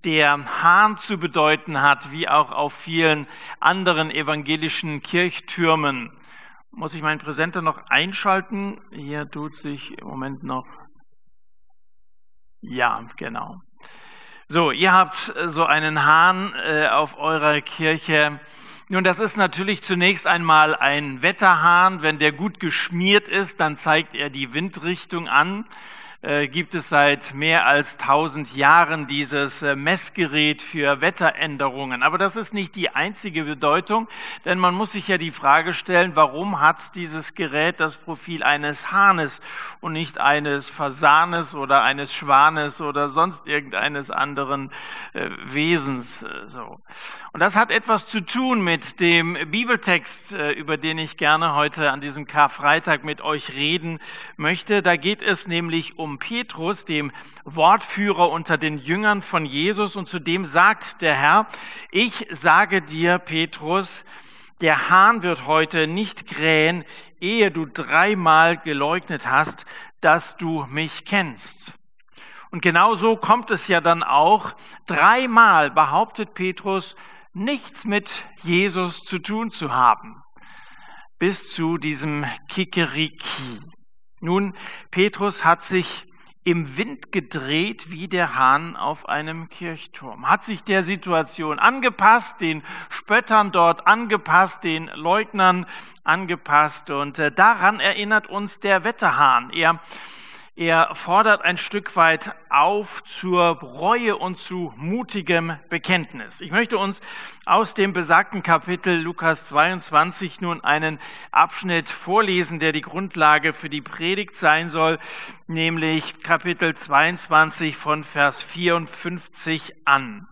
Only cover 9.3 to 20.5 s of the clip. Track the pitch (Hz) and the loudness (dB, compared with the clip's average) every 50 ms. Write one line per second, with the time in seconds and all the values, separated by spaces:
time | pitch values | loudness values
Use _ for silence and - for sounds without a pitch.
9.3 | - 147 147 151 151 - - 147 143 139 - - - - - - - 131 131 135 | -10 -10 -12 -10 -12 -12 -10 -10 -10 -10 -14 -16 -16 -16 -14 -14 -12 -10 -10 -10
10.3 | 139 131 - 135 131 131 - - - - - - - - - - - - - - | -10 -12 -10 -8 -8 -8 -8 -10 -20 -20 -20 -20 -20 -20 -20 -20 -20 -20 -20 -20
11.3 | - - - - - - - - - - - - - - - - - - - - | -20 -20 -20 -20 -20 -20 -20 -20 -20 -20 -20 -20 -20 -20 -20 -20 -20 -20 -20 -20
12.3 | - - - - - - - - 123 127 123 120 107 107 113 113 - - - - | -20 -20 -20 -20 -20 -20 -16 -12 -4 -2 -2 -2 -2 -4 -8 -14 -14 -12 -12 -10
13.3 | 113 - - - - - - - - - - - - - - - - - - - | -10 -10 -12 -12 -14 -18 -20 -20 -20 -20 -20 -20 -20 -20 -20 -20 -20 -20 -20 -20
14.3 | - - _ _ 147 170 170 147 123 131 180 190 180 190 185 - - - - 226 | -20 -20 _ _ 0 2 2 2 2 2 4 6 6 6 4 4 -2 -10 -10 -8
15.3 | - 135 170 170 147 156 165 151 147 156 156 156 156 151 139 147 156 160 170 185 | -6 -6 -6 -4 0 0 2 2 2 2 2 0 0 2 4 6 6 8 6 6
16.3 | 185 185 196 202 - - - 156 156 151 151 127 110 143 156 143 - - 147 156 | 4 2 -4 -6 -6 -6 -4 -2 0 2 2 2 2 2 0 0 -4 -6 -4 -2
17.3 | 160 156 147 151 151 147 147 - - - 160 156 160 156 - - 160 151 151 151 | -2 2 2 2 2 0 -2 -8 -8 -2 0 0 0 -2 -2 0 2 2 2 2
18.3 | 147 139 - - - - - - - - - - 190 190 180 185 180 - 180 170 | 0 -8 -16 -20 -20 -20 -20 -20 -20 -2 0 2 2 4 4 2 2 2 -2 -2
19.3 | - 208 196 175 - 165 190 196 208 - - - 190 175 175 185 196 170 - 160 | 2 0 0 0 0 -4 -2 -2 -4 -4 -2 -4 0 4 4 4 4 2 2 0
20.3 | 180 170 170 160 | 0 2 4 6